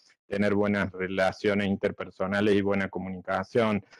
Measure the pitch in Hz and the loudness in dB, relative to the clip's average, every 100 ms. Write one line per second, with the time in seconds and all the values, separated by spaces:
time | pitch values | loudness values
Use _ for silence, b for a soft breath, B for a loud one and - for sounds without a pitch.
0 | b b - 101 104 101 101 101 95 92 | b b -8 -2 0 2 0 0 -2 -4
1 | 92 95 95 - 104 101 98 98 98 92 | -4 0 0 2 0 2 0 0 -2 -4
2 | 92 - 185 101 107 101 98 98 95 92 | -12 -6 -2 2 4 4 2 0 -2 -6
3 | 95 92 92 95 95 120 110 101 B | -8 -10 -4 -4 -2 0 2 0 B